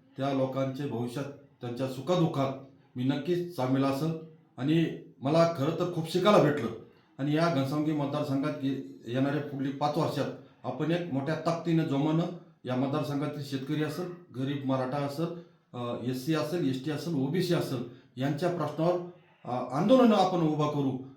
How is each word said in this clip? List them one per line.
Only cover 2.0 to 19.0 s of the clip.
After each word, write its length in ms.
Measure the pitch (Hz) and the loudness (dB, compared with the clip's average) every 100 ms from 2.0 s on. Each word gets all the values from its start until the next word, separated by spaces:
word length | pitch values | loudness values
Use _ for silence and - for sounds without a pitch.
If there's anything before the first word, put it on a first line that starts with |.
| 151 180 160 139 135 - - - _ 123 | 0 2 2 2 -2 -4 -14 -20 _ -4
मी 80 | |
नक्कीच 520 | 131 143 175 175 175 - | -2 0 0 -2 -2 -2
सामील 280 | 131 135 | 0 2
असेल. 280 | 139 135 160 165 - - _ - | 2 2 -2 -4 -10 -20 _ -4
आणि 300 | 139 165 156 - - - | 2 2 2 -2 -14 -6
मला 320 | 135 160 165 - | 2 4 4 2
खरं 140 | 143 | -2
तर 220 | 165 180 | 0 -2
खूप 180 | 160 - | -2 -2
शिकायला 260 | 180 208 190 | 2 6 8
भेटलं. 300 | 147 - 110 - - _ _ - | 6 2 -4 -8 -16 _ _ -4
आणि 160 | 143 | 0
या 200 | 151 170 | 2 2
घनसावंगी 380 | 135 131 151 151 | 2 0 0 0
मतदारसंघात 600 | 151 135 131 - 139 - - | 0 -2 -2 0 0 0 -2
ये-, 180 | 135 - - - 113 | -2 -4 -8 -14 -6
येणाऱ्या 360 | 127 139 147 | 0 0 0
पुढली 280 | - 135 135 | -4 -4 -4
पाच 280 | 131 147 165 | -2 0 0
वर्षात 320 | 147 139 - - - _ | 0 0 -4 -6 -16 _
आपण 260 | 127 123 151 | -8 -4 0
एक 220 | 175 175 | 0 0
मोठ्या 220 | 131 135 | -2 -2
ताकदीनं, 500 | 156 170 165 175 160 | -2 0 -2 2 2
जोमानं 400 | 139 139 156 160 175 - - _ | 2 2 2 2 0 -4 -16 _
या 100 | 123 127 | -4 -2
मतदारसंघातील 680 | 131 147 139 139 143 147 | 0 -2 -2 -2 -4 -6
शेतकरी 400 | 131 135 - 151 | -6 -6 -2 -2
असेल, 560 | 151 - 180 - - 117 | -2 -4 -8 -10 -12 -6
गरीब 260 | 135 135 127 | -4 -2 -2
मराठा 320 | 131 127 143 | 0 0 -2
असेल, 280 | 139 - 165 - - _ _ | -4 -4 -6 -6 -14 _ _
अ, 240 | 123 120 117 | -8 -6 -4
एससी 300 | 123 127 160 | -4 -4 0
असेल, 360 | 151 - 175 135 | 0 0 0 0
एसटी 200 | 127 156 | -2 -4
असेल, 240 | 139 170 | -4 -2
ओबीसी 400 | 147 139 185 175 | -2 0 0 2
असेल, 300 | 156 - 127 - - - 123 | 0 0 -4 -6 -12 -16 -4
यांच्या 320 | 139 151 175 | -2 0 -2
प्रश्नावर, 580 | 170 151 156 165 349 | -2 -4 0 2 2